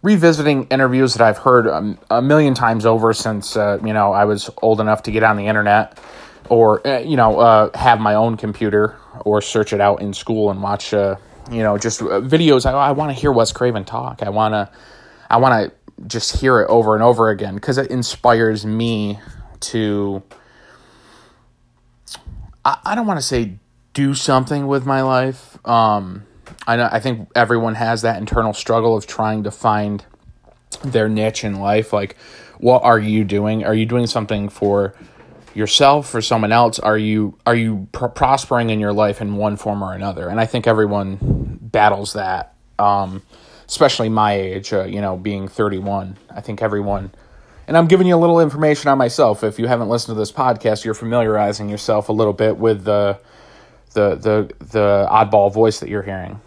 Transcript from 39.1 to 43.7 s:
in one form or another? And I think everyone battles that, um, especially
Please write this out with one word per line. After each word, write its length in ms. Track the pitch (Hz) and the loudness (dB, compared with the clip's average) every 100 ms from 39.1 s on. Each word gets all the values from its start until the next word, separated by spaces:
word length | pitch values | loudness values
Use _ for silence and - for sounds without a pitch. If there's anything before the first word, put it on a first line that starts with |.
| 101 | 0
in 140 | 104 101 | -6 -4
one 220 | 107 104 | -4 -4
form 260 | 110 101 | -6 -6
or 100 | 95 | -6
another? 340 | 92 98 85 87 | -8 -8 -8 -6
And 100 | 107 | -2
I 60 | 113 | -2
think 200 | 123 117 | -2 0
everyone 960 | 110 107 101 98 98 - - - - | 2 2 0 -4 -6 -2 -2 -4 -12
battles 520 | 113 110 107 98 98 | -4 2 2 2 -6
that, 420 | 107 95 92 - _ _ - | -8 -6 -6 -8 _ _ -2
um, 420 | 104 101 95 95 _ _ - - | 0 2 -2 -8 _ _ -20 -20
especially 420 | _ | _